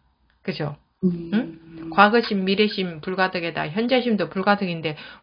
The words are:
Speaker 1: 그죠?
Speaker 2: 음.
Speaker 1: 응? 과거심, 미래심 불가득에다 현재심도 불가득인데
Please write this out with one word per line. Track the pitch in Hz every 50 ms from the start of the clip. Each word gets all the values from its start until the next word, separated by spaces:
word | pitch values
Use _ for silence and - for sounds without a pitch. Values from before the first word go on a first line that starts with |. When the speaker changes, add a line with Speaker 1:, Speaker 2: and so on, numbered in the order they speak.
| _ _ _ _ _ _ _ _
Speaker 1:
그죠? | - 196 180 - 156 143 147 - _ _ _ -
Speaker 2:
음. | 185 180 175 170 170 170
Speaker 1:
응? | 202 220 - - - - - - - - - -
과거심, | - 202 202 208 226 233 226 - 214 190 185
미래심 | 190 196 202 214 208 - 202 190 180 165 156
불가득에다 | - 190 185 185 185 185 185 180 165 170 160 156 156 151
현재심도 | 156 214 233 240 262 247 240 240 220 185 170 156
불가득인데 | - 196 185 208 202 202 202 175 170 165 156 160 151 - - - - -